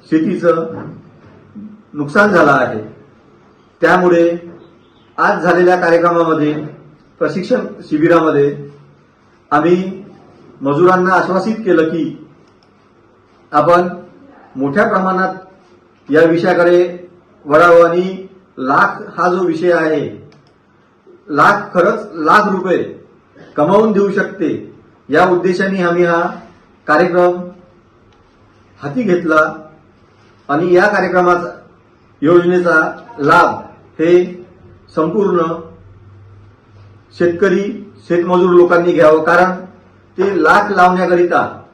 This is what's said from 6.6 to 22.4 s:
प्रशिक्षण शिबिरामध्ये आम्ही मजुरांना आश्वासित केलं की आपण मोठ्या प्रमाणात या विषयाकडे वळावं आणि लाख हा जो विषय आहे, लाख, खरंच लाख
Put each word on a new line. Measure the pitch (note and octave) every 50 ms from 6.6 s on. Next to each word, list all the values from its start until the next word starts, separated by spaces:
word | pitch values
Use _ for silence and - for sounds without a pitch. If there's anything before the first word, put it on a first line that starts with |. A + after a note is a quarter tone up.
| - - - - - - - _ _ _ _ _
प्रशिक्षण | E3+ D3+ - F#3+ F3+ - B3 G#3+ - - - - - -
शिबिरामध्ये | D3+ D3 D#3 F3 E3+ E3 D#3+ D#3 C#3+ C#3+ C#3+ C#3+ C#3+ - - - - - - _ _ _ _ _ _ _ _ _ _ _ _ _
आम्ही | D3 D3 D#3 E3+ F3+ F#3 F#3+ F#3+ - - - - - - - - - - - - - -
मजुरांना | C3+ C#3 C#3+ D3+ F3+ F3+ F#3 F3+ F3+ F#3 F#3
आश्वासित | E3+ - F3+ F#3 F#3 - A3 A3 G#3+ -
केलं | F#3+ F3 D#3+ D#3 D#3+
की | F3 E3 D3 B2+ - - - - - _ _ _ _ _ _ _ _ _ _ _ _ _ _ _ _ _ _ _ _ _ _ _
आपण | - D3 D3 E3 E3+ F3 F3+ F3+ F#3 - - - - - - - - - - - _
मोठ्या | C3 C3+ C#3+ C#3+ G3+ A3
प्रमाणात | A3 G#3 F#3+ F#3 F#3 F#3 F#3 F#3+ F#3 - - - - - _ _ _ _ _ _ _ _ _ _ -
या | C3+ D3+ E3
विषयाकडे | E3 E3 E3+ F3 F#3 F3 F3 F3 F3 F3 F3 F3+ F3 - - - - _ - _ _ _ _ _
वळावं | D3 D3 D#3 E3+ F3 E3+ E3+ E3+ E3+
आणि | E3+ F3+ F#3 F#3+ F#3+ - - - - - _ _ _
लाख | - C3 B2+ D3 E3+ - - - - G#3+ - -
हा | F3 E3+ F3+
जो | F3+ F#3 F3+
विषय | E3+ D#3 - E3+ F3+ E3+
आहे, | E3 D#3+ D#3+ D#3 D3 - G#2+ G#2 G2+ - - - _ _ _ _ _ _ _ _ _ _ _ _ _ _ - - _ _ -
लाख, | D3+ C#3+ D#3+ G#3 G3+ - - - -
खरंच | F3+ E3+ G3+ A#3 - - - -
लाख | E3 D3+ D3+ F3+ G#3